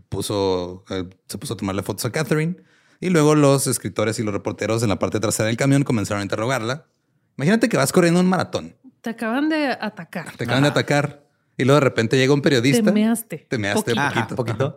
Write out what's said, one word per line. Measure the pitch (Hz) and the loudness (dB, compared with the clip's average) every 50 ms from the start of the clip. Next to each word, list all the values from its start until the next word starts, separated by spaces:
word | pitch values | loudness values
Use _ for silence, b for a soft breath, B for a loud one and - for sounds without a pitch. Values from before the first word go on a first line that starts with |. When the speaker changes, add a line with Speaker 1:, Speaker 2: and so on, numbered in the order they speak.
| - - | -14 -10
Speaker 1:
puso, | - 95 95 - 107 101 98 95 92 90 90 87 92 92 _ - | -8 -8 -6 -4 -2 -2 0 0 -2 -2 -4 -6 -10 -14 _ -10
eh, | 98 95 90 87 - _ _ - | -8 -8 -8 -10 -14 _ _ -16
se | - 101 | -14 -12
puso | - - 117 | -10 -10 -8
a | |
tomarle | - 107 98 95 101 101 | -6 -6 -6 -4 -4 -6
fotos | - 104 - - | -6 -6 -6 -6
a | 117 - | -6 -4
Catherine. | 156 160 - 160 151 156 170 180 - b b b b b b b b | -4 -2 -2 -2 -2 -2 -2 -4 -8 b b b b b b b b
Y | - 180 | -4 0
luego | 180 156 147 151 151 | 2 4 4 6 6
los | 151 143 139 139 135 - | 6 6 6 4 4 2
escritores | 135 123 - - 107 - - 107 113 110 - | -2 -4 -4 -6 -6 -4 -2 -2 -2 -2 -4
y | 113 | -4
los | 104 98 | -4 -4
reporteros | 98 - 107 101 - 107 104 110 113 117 | -4 -6 -6 -6 -4 -2 -2 0 0 2
en | 107 | 0
la | 92 - | 0 0
parte | - 95 - 107 | 0 -2 -2 0
trasera | 98 107 - - 110 | -2 -2 0 0 0
del | 110 117 | 0 0
camión | 113 139 139 135 139 143 | 0 2 2 4 2 2
comenzaron | - 131 107 98 92 104 101 | 2 0 -2 -2 -2 -2 -4
a | 101 | -4
interrogarla. | 95 - 104 110 123 135 123 110 113 131 160 - _ _ _ _ _ _ _ _ _ _ - | -4 -4 -4 -2 -2 -2 -2 -2 -4 -6 -6 -10 _ _ _ _ _ _ _ _ _ _ -4
Imagínate | 135 160 214 226 269 233 | 0 0 2 2 2 2
que | - 139 | 2 2
vas | 135 - - | 2 2 4
corriendo | 185 175 170 165 180 | 4 4 4 4 4
un | 180 | 4
maratón. | 185 185 175 - - - 98 78 82 - _ _ - - _ | 2 2 0 -2 -4 -6 -8 -8 -10 -16 _ _ -20 -20 _
Speaker 2:
Te | - 233 | -10 -10
acaban | 220 226 233 220 226 269 294 311 | -8 -6 -6 -4 -4 -2 -2 -2
de | 320 311 294 262 | -2 -2 -2 -2
atacar. | 226 - - 214 - - 170 - - 180 147 - - | -4 -4 -6 -10 -10 -10 -14 -12 -12 -12 -12 -10 -10
Speaker 1:
Te | - 131 | -8 -6
acaban | 120 123 131 143 | -2 0 2 2
de | 147 | 2
Speaker 3:
Ajá. | - 135 | 2 0
Speaker 1:
atacar. | 120 - 147 143 143 143 - - _ _ _ _ _ _ _ | 0 0 0 0 0 -2 -6 -12 _ _ _ _ _ _ _
Y | - 139 | 0 2
luego | 123 139 | 4 4
de | 147 139 | 6 4
repente | 127 - - 113 113 - 131 | 4 2 0 0 2 2 2
llega | 131 131 147 | 4 4 4
un | 143 131 | 4 4
periodista. | 165 143 120 113 135 139 240 214 | 2 2 2 4 4 4 4 4
Speaker 2:
Te | 208 208 | 4 2
measte. | 214 214 220 233 226 - - 170 151 _ - | 2 2 2 0 -2 -4 -10 -14 -14 _ -6
Speaker 1:
Te | - 120 | -4 -4
measte | 104 98 104 110 107 | -2 -2 -2 -2 -2
Speaker 2:
Poquito. | 123 120 123 | -2 -2 0
Speaker 3:
Ajá, | 143 139 120 | 0 0 0
Speaker 1:
poquito. | 131 113 - - | -2 -4 -4 -4
Speaker 3:
poquito. | - 120 113 113 110 131 147 - | -4 -4 -4 -2 -2 -2 -4 -4